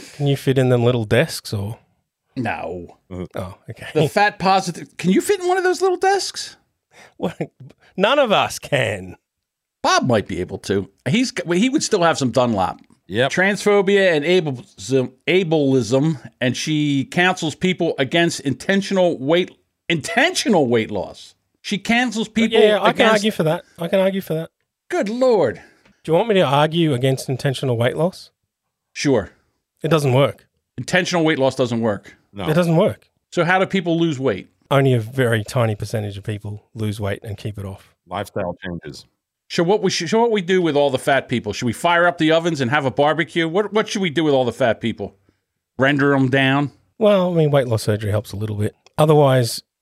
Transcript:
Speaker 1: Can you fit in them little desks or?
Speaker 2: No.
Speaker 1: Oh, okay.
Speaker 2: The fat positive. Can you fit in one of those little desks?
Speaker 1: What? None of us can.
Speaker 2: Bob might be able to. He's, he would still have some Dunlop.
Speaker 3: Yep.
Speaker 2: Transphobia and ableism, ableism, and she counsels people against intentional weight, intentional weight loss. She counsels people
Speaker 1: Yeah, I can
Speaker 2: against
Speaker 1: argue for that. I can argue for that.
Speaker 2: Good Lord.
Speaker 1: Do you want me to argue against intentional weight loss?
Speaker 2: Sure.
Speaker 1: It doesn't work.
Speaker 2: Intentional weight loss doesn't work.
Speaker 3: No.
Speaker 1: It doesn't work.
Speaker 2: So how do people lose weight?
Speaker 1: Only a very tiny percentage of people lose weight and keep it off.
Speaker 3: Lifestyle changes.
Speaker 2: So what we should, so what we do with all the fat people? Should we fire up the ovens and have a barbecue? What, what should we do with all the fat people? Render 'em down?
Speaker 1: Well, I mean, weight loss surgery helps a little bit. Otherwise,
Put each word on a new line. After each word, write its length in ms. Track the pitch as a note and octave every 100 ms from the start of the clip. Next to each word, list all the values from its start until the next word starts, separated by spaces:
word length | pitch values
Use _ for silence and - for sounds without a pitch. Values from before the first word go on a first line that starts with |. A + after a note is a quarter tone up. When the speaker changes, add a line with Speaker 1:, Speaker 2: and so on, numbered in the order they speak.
| -
Speaker 1:
Can 120 | - C#3+
you 100 | C#3
fit 220 | C#3+ C3+
in 100 | B2+
them 160 | B2
little 200 | A#2+ B2
desks 480 | G#2+ A#2 D#3 - -
or? 260 | G#2 G2+ A#2+ _ _ _ _ _ -
Speaker 2:
No. 640 | A2 E2 E2 F2+ E2+ - -
Speaker 1:
Oh, 460 | F2+ F2+ - F#2 - -
okay. 160 | - -
Speaker 2:
The 140 | D#3 D#3
fat 300 | - G#3 G3+
positive. 560 | F#3+ F#3+ F3+ E3 C#3 -
Can 140 | F3
you 100 | G3+
fit 200 | - G4+
in 80 | F4+
one 80 | F#4+
of 60 |
those 160 | F4+ F4+
little 160 | F#4+ F4+
desks? 600 | F#4+ G4 - - - - _ _ _ _ - -
Speaker 1:
What? 200 | E3+ - D3+ _ C3+ _ _ -
None 220 | G3+ D4
of 140 | B3
us 260 | E3+ A2+ -
can. 580 | - C3+ A2+ G2+ F#2 F2+ _ _ _ _ _ _
Speaker 2:
Bob 240 | C#4+ F#4 G#3
might 200 | A2 -
be 140 | E2+
able 180 | F2 G2
to. 320 | - G2 F#2 _ -
He's, 240 | G3+ B3+ - D#3
he 160 | F3 B3
would 140 | C4
still 200 | - G3+
have 160 | E3+ C#3+
some 120 | C3
Dunlop. 500 | A#2+ B2 G2+ F2+ - _ _ -
Speaker 3:
Yep. 240 | G2+ C3+
Speaker 2:
Transphobia 840 | - F#3+ G3+ G#3 G3+ F#3+ G3+ F#3+ D#3
and 80 |
ableism, 880 | D3 F3+ D#3 B2+ - - F#2+ C3 B2+ _ -
ableism, 1000 | F3+ F3 D#3+ C#3 C3+ G#2+ C3+ D#3 C#3+ - -
and 160 | B2+ -
she 480 | - D3+ D3 C#3 B2+
counsels 480 | E3+ F3+ F3+ D#3+
people 400 | C3+ F#3 F3+ E3 -
against 420 | C3+ E3+ E3+ -
intentional 760 | C#3 - - G3 G3 F#3+ F3+ C3
weight, 380 | C3 E3+ F#3 - _ _ -
intentional 800 | E3 - - D#4+ F#4 D4+ F#3+ C3
weight 240 | A#2 G#2+
loss. 460 | G2+ D#2 - - _ _ _
She 160 | - G3+
counsels 500 | - A#3 B3+ G#3+ G#3+
people 300 | - A3+ A3+
Speaker 1:
Yeah, 200 | G#3+ G#3
I 120 | G3+
can 140 | B3+ A3+
Speaker 2:
against 60 |
Speaker 1:
argue 160 | A3 G#3+
for 120 | -
that. 200 | D#3 E3+ - -
I 100 | E3+
can 120 | F#3+
argue 200 | F#3+ G3
for 140 | -
that. 160 | D#3+ E3 _ _ _ -
Speaker 2:
Good 200 | F4+ G#3
Lord. 540 | A#3 B3+ A3 C3+ E2 - _ _ _
Speaker 1:
Do 100 | -
you 40 | D#3+
want 120 | A3+
me 60 |
to 80 | F#3+
argue 500 | D3 C#3 D#3 E3 D#3+
against 340 | B2 C3 C3+ -
intentional 480 | B2+ C#3+ C3 C3+ A#2
weight 200 | A#2+ D3+
loss? 340 | E3 - - _ _ _ _ _ _
Speaker 2:
Sure. 380 | - D3+ B2 F2+ _ _ _ _ _
Speaker 1:
It 60 | D#3
doesn't 240 | D#3+ C#3+
work. 360 | B2 C3+ - _ _ _ -
Speaker 2:
Intentional 480 | A#2 F3+ F3+ F3+
weight 140 | D#3 D#3
loss 160 | C3
doesn't 260 | B2 B2+ A#2
work. 360 | A2+ G2+ - - _
Speaker 3:
No. 160 | G2+ G2+
Speaker 1:
It 60 |
doesn't 220 | D#3 E3+ D#3+
work. 320 | F#3 G2+ _ _ _
Speaker 2:
So 120 | -
how 140 | E3 F#3
do 60 | F#3+
people 320 | G3 F3 E3
lose 200 | E3 C3
weight? 300 | C3 F#2+ - _ -
Speaker 1:
Only 240 | C#3 C3+
a 60 | B2
very 440 | A2 C3 A#2+ A2+
tiny 300 | G#2 C3 A2+ G#2
percentage 420 | G#2 A2 G#2 G2+
of 60 |
people 440 | G2 G#2 G#2 G#2 _
lose 260 | A2+ G#2+ G#2
weight 200 | G2+ G2+
and 140 | A2+ G2+
keep 200 | A2 G#2
it 80 |
off. 300 | G2 F#2+ _ _ -
Speaker 3:
Lifestyle 500 | F#2 G#2 A2 F#2 E2+
changes. 420 | F#2+ E2+ D2+ C2+ - _ _ _ -
Speaker 2:
So 140 | -
what 180 | E3+ G#3
we 100 | F#3+
should, 180 | - E3
so 120 | A3
what 120 | A#3
we 100 | G#3+
do 180 | E3+ F#3+
with 160 | E3+ D3
all 140 | C#3+
the 80 | B2+
fat 300 | - C3+ B2+
people? 240 | A#2 G#2
Should 140 | G2+ B2
we 60 |
fire 340 | G#2+ E3+ E3+ F3
up 120 | E3+
the 140 | D#3
ovens 280 | D#3+ E3+ D#3
and 80 | B2
have 140 | D3
a 60 | C3+
barbecue? 580 | - C#3+ D#3 D#3+ E3+ E3
What, 240 | F3 G#3
what 160 | G#3 G#3+
should 140 | G#3
we 80 | F#3+
do 140 | C#3+
with 100 | D#3
all 100 | C3+
the 80 | B2
fat 280 | A2+ B2 G#2
people? 360 | A#2 G#2 G2 _ _ _ _ _ _ -
Render 360 | C3+ D3 C#3+
'em 140 | C#3 C3
down? 440 | C3+ C3+ C#3 C#3+ _ _ -
Speaker 1:
Well, 340 | G#3 G3+ F3+
I 40 | E3+
mean, 140 | D3+
weight 160 | C#3+ B2+
loss 160 | A2
surgery 260 | - G#2+ G#2+
helps 220 | G#2+ -
a 40 | G2+
little 200 | G#2+ G#2
bit. 180 | G#2 - _ -
Otherwise, 640 | D#3 D3+ C#3+ C3 A#2 - - _